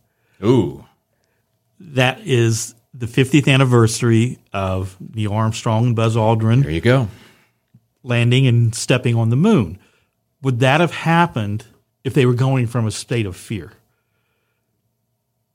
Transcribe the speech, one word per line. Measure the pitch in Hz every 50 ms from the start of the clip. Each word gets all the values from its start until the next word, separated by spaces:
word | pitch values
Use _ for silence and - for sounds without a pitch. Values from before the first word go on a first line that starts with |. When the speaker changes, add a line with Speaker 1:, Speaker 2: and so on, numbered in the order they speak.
| _ _ _ _ _ _ _ - 95
Speaker 1:
Ooh. | 110 135 120 90 71 65 69 - _ _ _ _ _ _ _ _ _ _ _ _ _ _ _ _ _ _ _
Speaker 2:
That | - 160 139 127 127 127 127 -
is | - 185 131 120 117 113 110 110 - - - _ _ _
the | - 127 117
fiftieth | 113 - 143 131 - - 147 - 147
anniversary | 135 131 139 123 123 120 113 110 113 - 127 117 113 110 117 131 - - _ _
of | - 101 95 95 95 95 92 92 - - - - -
Neil | 110 107 101
Armstrong | 104 110 110 110 107 - - 120 110 113 120
and | 123 113
Buzz | 117 113 113 110
Aldrin | 117 107 110 113 110 113 110 117 131 139
Speaker 1:
There | 147
you | - 82
go. | - 117 127 135 120 98 - - - - _ _ _ _ _ _ _ _ _ _ _ _ _ _
Speaker 2:
landing | - 127 120 120 117 120 123 131 135
and | 127 117 120 120 113 110
stepping | - - - 135 123 - 123 117
on | 113 113 113
the | 120
moon. | 135 180 226 220 147 98 78 95 - _ _ _ _ _ _ _ _ _ _ _ _
Would | 135 135 127 113
that | 135 131 139 160
have | 175 -
happened | - - - 156 165 170 175 170 - 117 104 101 104 107 - _ _ _ _ _ _ _ -
if | 135
they | - 151 127
were | 123 123
going | 117 135 131 135 131 120
from | 113 - 123 113
a | 107
state | - - - - 131 117 104
of | 95 87
fear? | - - - 117 95 - - - _ _ _ _ _ _ _ _ _ _ _ _ _ _ _ _ _ _ _ _ _ _ _ _ _ _ _ _ _ _ _ _ _ _ _ _